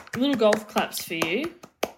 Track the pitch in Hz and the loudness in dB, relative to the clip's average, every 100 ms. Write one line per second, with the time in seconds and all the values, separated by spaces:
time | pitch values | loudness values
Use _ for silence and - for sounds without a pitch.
0 | - 233 285 240 214 214 - 208 - - | -6 -2 2 4 4 4 0 -2 -2 -4
1 | - 165 165 214 339 - - _ - | -6 -4 -2 -2 -4 -8 -20 _ -8